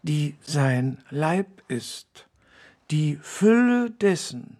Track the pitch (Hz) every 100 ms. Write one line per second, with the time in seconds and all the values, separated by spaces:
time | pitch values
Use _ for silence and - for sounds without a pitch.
0 | 156 151 147 - - 147 135 127 131 131
1 | _ 143 156 180 190 - _ 123 - -
2 | - - _ _ _ - - _ _ 151
3 | 151 147 - - 208 233 247 247 240 226
4 | 202 175 - 127 - -